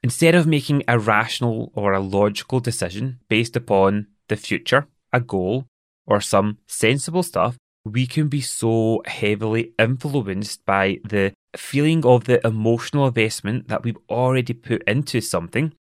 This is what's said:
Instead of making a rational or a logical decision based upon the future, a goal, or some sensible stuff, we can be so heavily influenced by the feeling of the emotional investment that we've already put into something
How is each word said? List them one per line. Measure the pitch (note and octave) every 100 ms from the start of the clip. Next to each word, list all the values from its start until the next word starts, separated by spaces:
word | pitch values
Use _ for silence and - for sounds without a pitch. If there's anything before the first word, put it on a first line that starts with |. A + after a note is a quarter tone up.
Instead | B2 - E3 F3
of | D#3+
making | D3+ - C#3+ C3+
a | A#2+
rational | G#2+ G#2+ A#2 - A#2+ A2+ A#2
or | - G2+
a | G2
logical | G2 G2 G#2 G#2 - B2+
decision | B2 - F2+ F#2+ C3 B2 _
based | A2 A#2 A#2+
upon | - G2 F#2+ G#2 G#2 _ _
the | G#2
future, | - G2 - C3+ D3 _ _
a | B2
goal, | B2 G2 F#2 B2 C3+ _ _ _ -
or | G#2
some | - G2+ G#2 G#2 _
sensible | - - C#3 - E3+
stuff, | F3 - - B2 _ _
we | - A2+ B2+
can | D#3 D3+
be | C#3+
so | B2 - A2+ A2+ A2 A2+ -
heavily | - G#2 G#2 A2 A2 A#2 -
influenced | C#3 B2+ D3+ C#3 G2 F#2+ G#2 - -
by | G2 G2 G2
the | G2+ G2+ G2 - _ -
feeling | - C#3 D3+ E3 B2
of | B2 A#2+
the | B2 A2+
emotional | A2 A2 A#2 - D3 C3+
investment | A#2+ A2 - G2 B2 -
that | G#2+
we've | A#2 A2 _
already | A#2 B2+ C3 B2
put | C3 - A#2
into | - A#2+ D3 A#2+
something | A2 F2+ E2+ A2 D#3 -